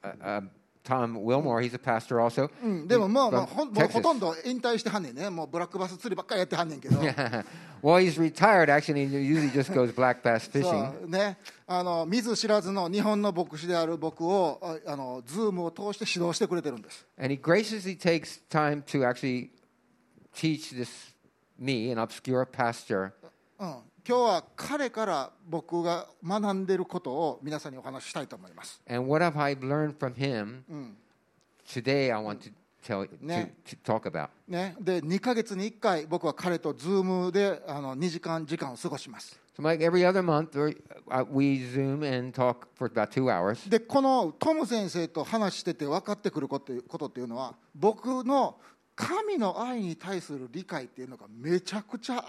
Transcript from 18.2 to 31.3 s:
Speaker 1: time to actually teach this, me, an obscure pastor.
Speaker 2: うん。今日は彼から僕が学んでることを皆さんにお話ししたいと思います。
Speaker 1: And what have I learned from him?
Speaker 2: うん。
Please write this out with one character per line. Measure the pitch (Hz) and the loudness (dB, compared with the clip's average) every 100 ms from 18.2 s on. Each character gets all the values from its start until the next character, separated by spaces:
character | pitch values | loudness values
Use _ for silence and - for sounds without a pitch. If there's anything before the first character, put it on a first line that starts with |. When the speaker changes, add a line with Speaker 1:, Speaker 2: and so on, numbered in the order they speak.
| 147 - - | 0 -16 -4
Speaker 1:
time | 156 151 147 | 0 2 0
to | 139 143 | -2 2
actually | 123 127 139 127 - _ _ _ _ _ _ _ _ | 2 2 -2 -2 -6 _ _ _ _ _ _ _ _
teach | - 160 151 - 127 | -4 -2 -2 -6 -8
this, | 120 - - _ _ _ _ - | -8 -10 -20 _ _ _ _ -10
me, | 127 127 113 | -4 -2 -2
an | 117 | -2
obscure | 113 - - 127 | -4 -6 -2 0
pastor. | 131 - 120 117 - 104 95 - - _ _ - | 0 0 -2 -2 -2 -2 -2 -8 -20 _ _ -12
Speaker 2:
う | 190 | -12
ん。 | 131 113 _ | -12 -18 _
今 | - 247 | 0 2
日 | |
は | 240 180 - - | 4 2 -2 -12
彼 | - 294 269 | -6 -4 -4
か | - 214 | -2 -2
ら | 156 131 _ 170 | -2 -4 _ -8
僕 | 160 - 170 | -8 -4 -2
が | 170 170 - - | 0 -2 -4 -12
学 | 165 208 208 | -4 -2 0
ん | 190 190 | 0 0
で | 185 | 0
る | |
こ | 175 - | 0 -6
と | 135 | -6
を | 135 165 113 | -2 -2 -4
皆 | 139 151 | -8 -8
さ | 147 | -10
ん | |
に | 131 | -14
お | |
話 | 131 135 | -12 -12
し | - | -10
し | |
た | 170 | -8
い | 139 | -8
と | 117 | -12
思 | 92 | -18
い | |
ま | 82 | -18
す。 | - - - | -18 -18 -6
Speaker 1:
And | 120 131 | -2 2
what | 151 | 4
have | 175 151 | 2 2
I | 143 139 | 0 0
learned | 131 147 151 143 | -2 0 0 -2
from | 135 | -6
him? | 120 139 117 104 127 131 | -2 -2 -2 -4 -10 -14
Speaker 2:
う | |
ん。 | 156 123 101 _ _ _ | -14 -14 -18 _ _ _